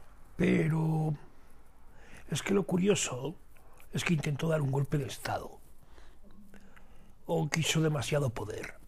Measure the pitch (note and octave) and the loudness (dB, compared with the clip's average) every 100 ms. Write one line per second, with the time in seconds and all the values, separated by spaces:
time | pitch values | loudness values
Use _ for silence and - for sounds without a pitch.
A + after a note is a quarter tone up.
0 | - - - - F#3 F3+ D#3+ D#3+ D#3+ D#3+ | -16 -16 -8 4 6 6 6 4 4 2
1 | D#3 D3 - - - - - - - - | 2 -2 -6 -16 -16 -16 -16 -16 -16 -16
2 | - - - D3+ - G3+ - F3+ G3 F#3 | -16 -12 -4 -2 4 4 4 4 6 4
3 | - B2 C#3+ - - - - - - - | 2 -2 -6 -8 -14 -18 -16 -16 -4 0
4 | - D#3+ D3+ C#3 E3 D#3 C3+ C#3 C#3 D3+ | 4 4 2 0 2 2 4 2 2 0
5 | A2+ - - G#2 - - - - - - | 0 -4 -4 -4 -4 -14 -16 -16 -16 -14
6 | - - - - - - - - - - | -14 -14 -14 -14 -14 -14 -14 -16 -16 -16
7 | - - - E3 D3+ E3 - D#3+ D#3+ D3+ | -16 -12 -2 2 2 2 4 4 4 2
8 | - D3 C3+ - - - - - | 2 2 2 -2 -6 -6 -8 -10